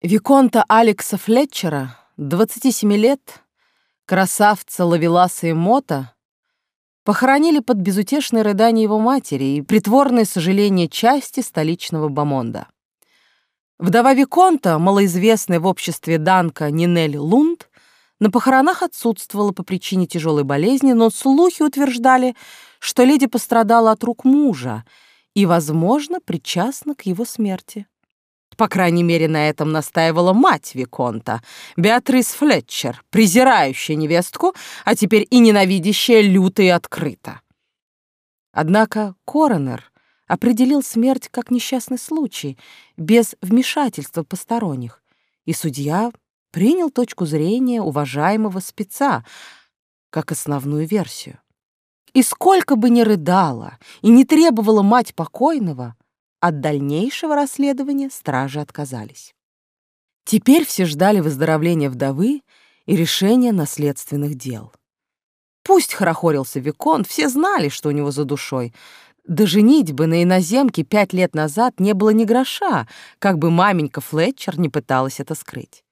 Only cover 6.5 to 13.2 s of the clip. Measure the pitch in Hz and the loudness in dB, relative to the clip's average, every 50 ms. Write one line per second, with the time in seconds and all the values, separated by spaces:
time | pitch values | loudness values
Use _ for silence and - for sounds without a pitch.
6.5 | _ _ _ _ _ _ _ _ _ _ _ - 208 - 247 262 269 294 311 339 | _ _ _ _ _ _ _ _ _ _ _ -2 0 2 2 2 4 4 4 2
7.5 | 302 294 226 - 220 202 180 196 185 202 196 - 277 294 262 - 240 226 214 208 | 2 0 0 0 -2 0 0 0 0 -2 -2 -2 -2 -4 -2 -2 -2 0 0 0
8.5 | 202 190 220 233 226 226 220 202 214 214 220 240 269 269 - - 147 131 139 135 | 2 2 2 4 4 2 0 0 0 0 2 0 0 0 -2 -4 -6 -4 -2 -2
9.5 | 139 147 143 - - 214 - 202 220 269 285 277 240 240 220 - - 190 156 180 | -2 -4 -2 0 0 0 2 2 2 2 4 4 2 2 0 0 -2 -2 -2 0
10.5 | 190 202 208 208 190 180 170 156 - - - 233 277 285 - - - 269 247 - | 2 2 2 2 2 0 0 -2 -2 0 0 2 2 0 -2 -6 -8 -8 -8 -6
11.5 | _ 165 156 160 170 175 - - 170 156 151 151 139 139 147 147 139 131 120 113 | _ -4 -4 -4 -4 -6 -8 -8 -6 -4 -4 -4 -2 -2 -2 -2 -2 -4 -4 -6
12.5 | 113 - - _ _ _ _ _ _ _ _ _ _ _ | -10 -12 -16 _ _ _ _ _ _ _ _ _ _ _